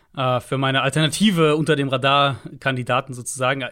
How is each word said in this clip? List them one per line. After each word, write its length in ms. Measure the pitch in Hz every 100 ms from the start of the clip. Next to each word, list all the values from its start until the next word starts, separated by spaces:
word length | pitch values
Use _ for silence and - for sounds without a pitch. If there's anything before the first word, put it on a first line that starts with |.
| _ -
äh, 240 | 127 127
für 180 | - 135
meine 240 | 135 135
Alternative 720 | 131 156 156 - 214 170 156 156
unter 180 | 160 143
dem 120 | 139
Radar-Kandidaten 1300 | 131 135 143 139 127 - 143 139 127 120 127 135
sozusagen. 500 | 123 117 131 127 139 123